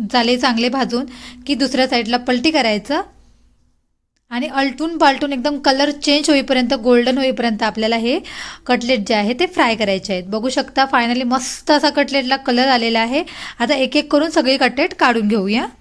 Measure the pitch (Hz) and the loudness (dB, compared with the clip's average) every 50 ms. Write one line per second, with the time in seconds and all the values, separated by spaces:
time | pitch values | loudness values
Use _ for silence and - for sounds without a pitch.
0 | 214 202 - 247 226 233 254 247 285 262 233 226 240 247 254 269 240 240 240 247 | -8 -2 0 0 2 2 0 2 2 0 0 2 0 0 0 0 -2 -2 -2 -4
1 | 294 - - - - - - - - - 285 226 277 262 277 247 262 254 262 240 | -6 -6 -12 -18 -20 -20 -20 -14 -4 -4 -2 0 0 0 2 0 0 2 0 -2
2 | 226 220 240 247 247 262 254 247 247 320 302 294 240 220 208 202 208 - 285 349 | 0 0 -2 -2 0 0 -2 2 2 2 2 2 0 2 0 -2 -2 -2 -4 -4
3 | 403 - _ _ _ _ _ _ _ _ _ _ _ _ _ _ _ _ _ _ | -4 -6 _ _ _ _ _ _ _ _ _ _ _ _ _ _ _ _ _ _
4 | _ _ _ _ _ - 240 247 285 277 254 269 269 269 262 277 311 330 339 302 | _ _ _ _ _ -10 -6 -6 -6 -4 -2 0 0 0 -2 -2 -4 -4 0 4
5 | 330 277 269 254 294 285 285 247 240 294 294 277 - 277 269 269 285 294 285 294 | 4 4 4 2 -2 -4 -4 -2 -2 -2 -2 0 0 0 2 2 2 0 -2 -2
6 | - 294 285 302 294 320 294 277 262 - 269 254 247 240 277 262 214 247 247 240 | 0 0 0 2 2 4 2 2 4 2 0 0 2 0 -2 0 2 4 4 4
7 | 240 262 254 277 262 262 - - 233 233 220 208 233 214 214 226 220 220 233 226 | 4 2 0 0 0 0 0 0 -2 -2 -2 -2 -2 -4 -2 -2 -2 0 0 0
8 | 226 240 285 392 - - - - - - - - - - 247 247 240 240 262 214 | 0 -2 -2 -2 -4 -8 -16 -14 -14 -14 -16 -14 -2 -2 0 0 2 0 -2 -2
9 | 196 - 226 208 202 214 247 247 359 359 - - 285 233 226 220 214 196 190 185 | 0 0 0 0 2 0 0 0 -2 -2 2 0 2 2 2 0 0 0 0 -2
10 | - - 190 185 175 185 214 220 226 262 262 285 269 277 - 277 269 269 302 247 | -2 -4 -6 -6 -6 -6 -6 -4 -4 -2 -2 -2 -4 -2 0 0 0 2 2 0
11 | 233 233 240 254 247 240 254 262 254 - - - - - 302 285 311 285 285 294 | 2 2 0 -2 0 0 0 -2 -2 -6 -10 -8 0 2 2 4 4 2 2 2
12 | 277 277 277 277 254 254 269 269 269 262 247 240 254 269 254 240 226 233 226 226 | 0 0 0 -2 0 0 -2 -2 0 0 2 2 4 4 2 2 2 0 0 0
13 | 226 233 262 311 370 - - - - - - - 240 233 285 269 262 254 - 294 | 0 0 0 -2 -2 -4 -10 -16 -16 -14 -6 -4 0 0 0 0 0 0 0 -2
14 | 294 294 302 285 302 294 - 226 240 254 269 269 262 240 247 269 320 359 359 - | 0 2 2 2 2 2 0 0 2 2 2 2 2 0 2 0 -2 -2 0 2
15 | 453 262 233 233 208 208 233 208 185 196 214 247 349 - - _ | 2 2 2 2 0 0 0 0 0 0 -2 -2 -2 -4 -10 _